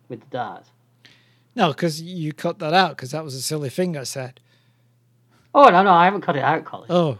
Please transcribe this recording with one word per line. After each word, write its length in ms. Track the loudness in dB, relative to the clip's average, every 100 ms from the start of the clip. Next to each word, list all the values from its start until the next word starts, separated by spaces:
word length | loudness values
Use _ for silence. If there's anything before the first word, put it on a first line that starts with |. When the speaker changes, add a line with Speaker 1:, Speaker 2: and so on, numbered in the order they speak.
| _
Speaker 1:
with 100 | -20
the 60 | _
dart. 380 | -10 -10 -12 _ _ _ _ _ _ _ _ _
Speaker 2:
No, 180 | -2 -2
'cause 280 | 0 -6 -6
you 300 | -12 -8 -8
cut 260 | -6 -8 -6
that 160 | -2
out, 240 | 0 0 -2
'cause 140 | -12
that 100 | -10
was 120 | -10 -12
a 40 |
silly 280 | -8 -8 -8
thing 260 | -6 -6 -6
I 60 |
said. 380 | -10 -12 -12 -16 _ _ _ _ _ _ _ _ _ _ _
Speaker 1:
Oh, 140 | 8 8
no, 140 | 8
no, 80 | 6
I 140 | 6 4
haven't 160 | 2
cut 120 | -4
it 80 | -2
out, 220 | -2 -2
Colin. 220 | -6 -16 -2
Speaker 2:
Oh, 280 | 0 0